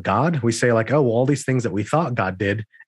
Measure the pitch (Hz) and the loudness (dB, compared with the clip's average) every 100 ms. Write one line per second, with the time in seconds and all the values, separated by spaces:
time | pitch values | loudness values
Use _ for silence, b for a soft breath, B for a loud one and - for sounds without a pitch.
0 | 95 98 147 165 117 113 127 117 110 139 | 0 0 2 0 -2 0 2 2 2 2
1 | 131 113 131 143 - 131 117 98 104 151 | 2 2 2 0 0 -2 -2 -4 -2 0
2 | 170 120 95 92 101 107 107 B | 0 -2 -4 -2 -2 -2 -6 B